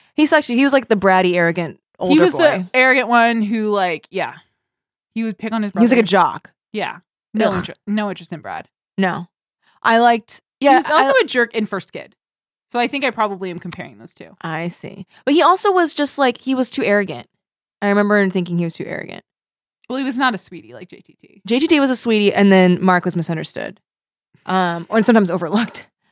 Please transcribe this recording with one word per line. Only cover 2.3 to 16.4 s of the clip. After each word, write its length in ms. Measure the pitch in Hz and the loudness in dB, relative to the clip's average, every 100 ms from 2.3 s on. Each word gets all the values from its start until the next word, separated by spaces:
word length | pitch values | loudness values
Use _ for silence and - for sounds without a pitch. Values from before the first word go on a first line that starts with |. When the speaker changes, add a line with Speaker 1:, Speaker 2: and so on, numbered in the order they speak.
Speaker 1:
boy. 60 | - | 4
Speaker 2:
the 280 | 311 208 180 | 2 2 -2
arrogant 340 | 254 262 262 226 | 2 4 2 2
one 340 | 240 233 233 | 2 4 2
who, 280 | 208 226 214 | -2 -2 0
like, 380 | 202 180 160 - | 0 -2 -4 -8
yeah. 240 | 185 127 - _ _ _ _ _ _ _ | -8 -8 -10 _ _ _ _ _ _ _
He 80 | 226 | -8
would 160 | 226 202 | -6 -6
pick 140 | 220 | -6
on 100 | 226 | -4
his 100 | 208 | -4
Speaker 1:
He 60 | 190 | 2
was, 120 | 226 | 2
like, 80 | 240 | 4
a 40 | |
Speaker 2:
brothers. 80 | 214 | 2
Speaker 1:
jock. 400 | 190 160 - - _ _ | 2 2 -2 -14 _ _
Speaker 2:
Yeah. 260 | 214 185 180 _ _ _ | -8 -8 -10 _ _ _
No 160 | 214 220 | -2 -2
Speaker 1:
Ugh. 60 | 185 | -2
Speaker 2:
inter-, 160 | - - - | -8 -12 -8
no 220 | 214 208 | -6 -6
interest 220 | 180 170 | -8 -14
in 80 | 160 | -16
Brad. 280 | 101 82 - _ _ - | -12 -12 -14 _ _ -4
Speaker 1:
No. 300 | 185 165 175 _ _ _ _ _ | -4 -4 -10 _ _ _ _ _
I 160 | - 226 | 0 4
liked, 420 | 240 233 - - - _ | 4 2 -2 -18 -20 _
yeah, 100 | 277 | 2
Speaker 2:
He 40 | 381 | 4
was 100 | - | 4
also 260 | 302 539 | 2 2
Speaker 1:
I 80 | 539 | 2
Speaker 2:
a 40 | 330 | 0
jerk 280 | 247 226 | 0 -2
in 120 | 226 214 | -2 -6
First 260 | 190 - | -6 -10
Kid. 220 | 151 139 _ _ _ _ _ _ | -16 -18 _ _ _ _ _ _
So 80 | 240 | -4
I 100 | 233 | -4
think 160 | 285 | -4
I 60 | 262 | -4
probably 400 | 226 214 190 185 | -2 -4 -4 -10
am 80 | 170 | -10
comparing 400 | 175 175 123 104 | -12 -14 -16 -18
those 160 | 123 | -20
two. 200 | - 82 - | -20 -20 -14
Speaker 1:
I 280 | 165 160 170 | -10 -8 -8
see. 380 | - - - - _ | -10 -16 -18 -20 _
But 100 | - | 0
he 80 | 302 | 2
also 280 | 311 370 403 | 4 2 2
was 200 | 370 320 | 0 0
just, 240 | - 285 - | -2 -4 -2
like, 200 | 262 | -2
he 160 | - | -2